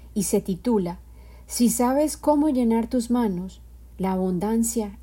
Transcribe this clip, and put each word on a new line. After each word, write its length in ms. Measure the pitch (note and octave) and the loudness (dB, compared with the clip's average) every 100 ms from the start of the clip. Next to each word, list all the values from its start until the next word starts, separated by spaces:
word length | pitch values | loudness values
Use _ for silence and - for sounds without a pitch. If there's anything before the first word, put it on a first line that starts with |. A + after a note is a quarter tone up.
| - G#3+ | -8 -4
y 80 | |
se 180 | F#3 G#3 | 0 0
titula 560 | G3 F3+ B3 A3 F3 F3+ - - - - - | -2 -4 0 0 -2 -8 -16 -20 -20 -20 -12
Si 240 | - A#3+ | 0 2
sabes 480 | A3+ B3 C4+ D4+ - | 2 2 2 0 0
cómo 320 | - D4 D#4 | 0 2 2
llenar 380 | B3+ A#3 A3+ A#3 | 2 2 2 0
tus 240 | B3+ A#3 | -2 0
manos, 500 | B3 A3+ F3+ F#3 - - - - - | 0 0 -2 -8 -14 -20 -20 -20 -6
la 140 | F#3+ | -4
abundancia 840 | F#3 F#3 F3+ G#3 A3+ A3+ A#3 G#3 G3 | 0 0 -2 0 0 0 -2 -6 -8